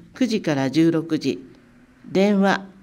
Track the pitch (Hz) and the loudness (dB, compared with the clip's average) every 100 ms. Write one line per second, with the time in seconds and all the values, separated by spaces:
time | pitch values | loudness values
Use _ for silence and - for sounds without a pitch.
0 | - - 247 220 - 143 135 143 165 160 | -20 -4 -2 -2 -2 -2 0 2 2 2
1 | 160 156 131 90 - - _ - - _ | -2 -4 -4 -6 -10 -20 _ -20 -20 _
2 | - 165 196 202 196 - - - | -6 0 2 4 2 0 -6 -20